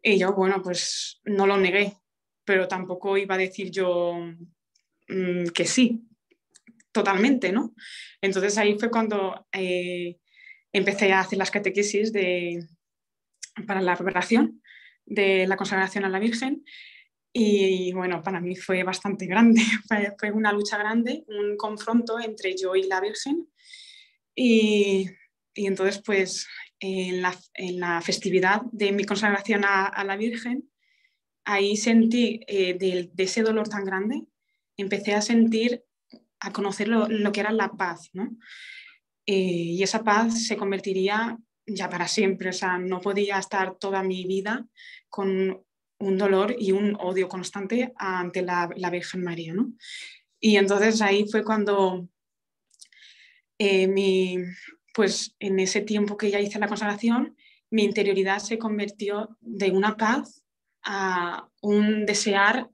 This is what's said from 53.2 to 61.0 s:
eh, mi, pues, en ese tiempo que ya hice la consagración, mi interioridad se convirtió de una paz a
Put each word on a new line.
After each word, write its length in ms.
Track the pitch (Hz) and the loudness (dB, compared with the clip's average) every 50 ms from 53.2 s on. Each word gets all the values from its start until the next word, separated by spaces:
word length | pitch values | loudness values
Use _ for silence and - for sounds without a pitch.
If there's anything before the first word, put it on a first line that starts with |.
| - _ _ _ _ _ _ _ | -20 _ _ _ _ _ _ _
eh, 280 | 214 196 196 185 190 | 2 4 4 4 4
mi, 500 | 190 196 196 196 196 190 190 185 185 180 185 180 180 180 - - - - _ _ _ _ | 4 2 2 2 4 4 2 2 0 -2 -4 -6 -6 -10 -14 -18 -20 -20 _ _ _ _
pues, 400 | - 208 190 220 - - - _ | 0 0 2 0 -2 -6 -8 _
en 220 | _ 208 196 190 190 | _ -2 0 2 2
ese 220 | 190 190 - 208 | 2 2 0 -2
tiempo 360 | 208 - 214 208 208 208 208 | -2 0 0 0 0 0 -2
que 140 | 208 220 208 | -2 -2 0
ya 80 | 196 202 | 0 0
hice 180 | 202 202 - | -2 -2 -2
la 100 | 214 208 | -4 -4
consagración, 720 | 202 208 202 214 208 202 208 - 233 233 247 285 - - _ _ - _ _ _ _ | -2 -2 -4 -2 -4 -4 0 0 2 2 2 0 -4 -8 _ _ -20 _ _ _ _
mi 140 | - 220 208 | 0 2 2
interioridad 560 | 196 196 220 202 196 190 190 190 196 196 208 | 2 2 2 2 2 2 2 2 2 0 -2
se 180 | 202 - 233 | -2 -6 -6
convirtió 800 | 226 - 220 214 208 202 208 - - 208 196 202 208 220 - - _ | -4 -4 -4 -4 -2 -4 -6 -6 -8 -6 -6 -4 -6 -6 -8 -14 _
de 280 | _ 233 226 190 196 190 | _ -12 -6 -2 0 2
una 260 | 180 196 202 214 208 | 2 4 2 2 0
paz 460 | 214 226 214 240 294 - - - _ _ _ _ _ _ _ _ _ - | 2 0 2 2 0 -4 -8 -18 _ _ _ _ _ _ _ _ _ -10
a 640 | - 202 196 | -8 -4 -2